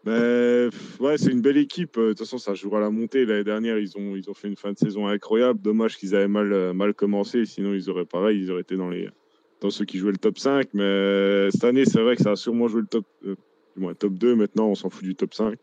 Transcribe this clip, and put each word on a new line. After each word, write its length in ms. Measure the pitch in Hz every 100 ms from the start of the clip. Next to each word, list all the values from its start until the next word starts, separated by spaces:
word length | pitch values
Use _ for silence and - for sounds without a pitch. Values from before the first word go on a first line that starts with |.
Mais, 640 | 104 113 120 120 120 120 123
pff, 300 | - - -
ouais, 180 | 135 151
c'est 140 | 143
une 100 | 127
belle 160 | 123 143
équipe. 400 | 143 - 170 117
Euh, 100 | 113
de 20 |
toute 100 | 104
façon, 180 | 113 127
ça 160 | 104
jouera 240 | 95 101 107
à 40 |
la 80 | 107
montée. 340 | 107 113 135 117
L'année 180 | 104
dernière, 360 | 104 107 117 110
ils 180 | 101 101
ont, 180 | 101 95
ils 140 | 92
ont 40 | 98
fait 120 | 104
une 80 | 98
fin 140 | 101
de 60 | 101
saison 300 | 107 101 104
incroyable. 540 | 104 - 110 127 113
Dommage 360 | 104 110 113 -
qu'ils 160 | 98
avaient 140 | 101 101
mal, 260 | 104 104
euh, 200 | 101 90
mal 200 | 90 104
commencé. 520 | 104 101 101 101 123 107
Sinon, 280 | - 98
ils 160 | 98 92
auraient, 160 | 90 85
pareil, 340 | 90 104 104
ils 120 | 92
auraient 100 | 90
été 140 | 90 95
dans 140 | 90
les, 200 | 87 98 _ _ _ _ _
dans 100 | 101
ceux 140 | - 101
qui 120 | 92
jouaient 140 | 101
le 60 | 98
top 200 | 107 95
cinq. 300 | 135 139 131
Mais, 100 | 101
euh, 680 | 101 98 98 98 98 101 98
cette 140 | -
année, 220 | 120 127 135
c'est 160 | 117
vrai 140 | 113 120
que 60 |
ça 100 | 104
a 40 | 101
sûrement 320 | 120 117 117
joué 140 | 110
le 60 | 104
top, 180 | 117 98 _ 98
euh, 100 | 95 _ _ _ -
du 60 |
moins 140 | 92 -
top 180 | 104
deux. 220 | 92 117 120
Maintenant, 320 | 104 107 110
on 60 | 98
s'en 160 | 92
fout 120 | -
du 120 | 95 92
top 180 | 95
cinq. 240 | - 110 113